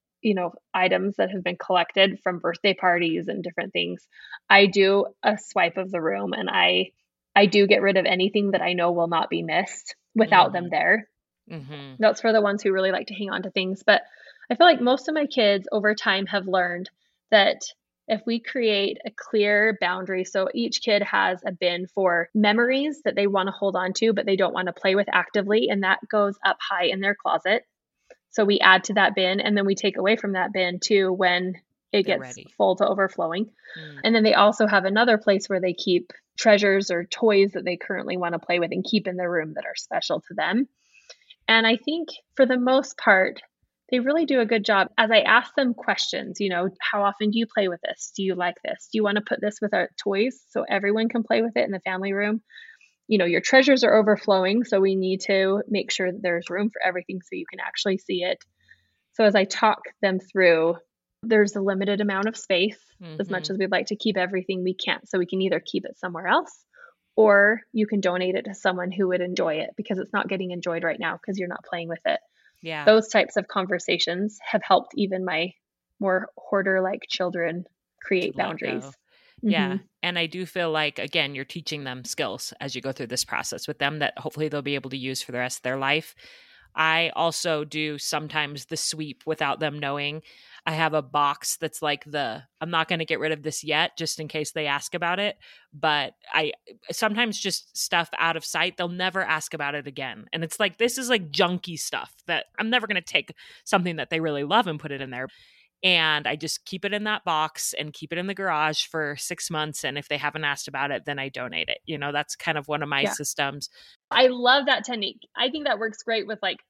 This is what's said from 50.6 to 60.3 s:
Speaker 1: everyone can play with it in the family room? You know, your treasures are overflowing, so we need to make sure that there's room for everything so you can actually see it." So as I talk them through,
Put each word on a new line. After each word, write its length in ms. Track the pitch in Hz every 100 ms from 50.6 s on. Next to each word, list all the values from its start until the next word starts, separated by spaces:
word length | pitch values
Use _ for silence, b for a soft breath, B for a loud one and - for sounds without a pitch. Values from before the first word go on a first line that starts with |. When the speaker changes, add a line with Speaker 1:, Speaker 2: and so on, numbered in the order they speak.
| -
Speaker 1:
everyone 400 | 196 202 214 226
can 120 | 240
play 180 | 220 226
with 140 | 226 233
it 80 |
in 80 | -
the 80 | 190
family 320 | 190 185 196
room? 280 | 196 208 220 - B B B B B -
You 100 | 214
know, 80 | 175
your 140 | 165
treasures 420 | - 262 269 262
are 100 | 233
overflowing, 720 | 220 208 208 - 190 185 220
so 160 | 240 196
we 160 | 196 190
need 260 | 185 190
to 400 | - 196 190 202 -
make 220 | 208 -
sure 200 | - 185
that 100 | 196
there's 280 | 180 170 170
room 200 | 180 202
for 120 | -
everything 380 | 185 180 175 190
so 140 | - 185
you 100 | 175
can 100 | 196
actually 380 | 196 - 202 190
see 260 | - 185
it." 200 | 175 - _ _ b b b b _
So 100 | -
as 100 | 214 196
I 80 |
talk 380 | 196 - 220 - - -
them 180 | 196 185
through, 580 | -